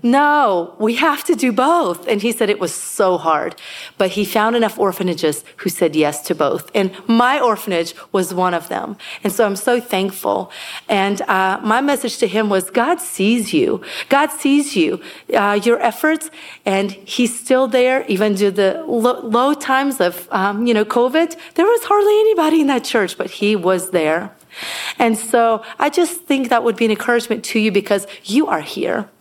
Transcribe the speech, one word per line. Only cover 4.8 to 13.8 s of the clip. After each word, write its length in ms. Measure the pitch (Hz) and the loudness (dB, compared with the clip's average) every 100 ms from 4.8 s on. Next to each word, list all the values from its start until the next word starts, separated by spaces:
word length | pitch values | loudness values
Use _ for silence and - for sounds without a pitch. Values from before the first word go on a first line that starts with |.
| 202 185 185 160 160 147 - - | -2 0 -2 0 0 -2 -10 -6
who 120 | 185 | -6
said 260 | - 170 151 | 0 0 2
yes 280 | 147 147 | 0 0
to 100 | - | -6
both. 380 | 156 143 - - | 0 0 0 -2
And 160 | 214 190 - - | -2 -2 -4 0
my 340 | 226 247 285 | 2 4 2
orphanage 540 | 247 208 - 175 165 - - | 2 0 -2 -2 -4 -8 -4
was 220 | 196 175 | -2 -2
one 220 | 180 180 175 | 0 0 -2
of 140 | 165 | -4
them. 280 | - - 190 - - | -6 -6 -12 -14 -6
And 80 | 202 | -4
so 140 | 180 214 | 2 0
I'm 100 | 196 | 2
so 240 | - 240 | 0 0
thankful. 720 | 240 190 190 - - 101 185 - - - - | 0 -2 -2 -4 -4 -2 -4 -12 -14 -16 -2
And, 320 | 202 196 202 - | 0 0 -2 0
uh, 300 | 190 190 196 | 0 0 -2
my 180 | 214 226 | 0 0
message 380 | 277 277 240 - | 0 -2 -4 -2
to 80 | 208 | -2
him 220 | 202 214 | 0 0
was, 220 | 190 185 | 0 0
"God 280 | - 262 349 | 0 0 0
sees 540 | - - 196 240 214 | -4 -2 2 2 0
you. 280 | 156 - 190 | 0 2 0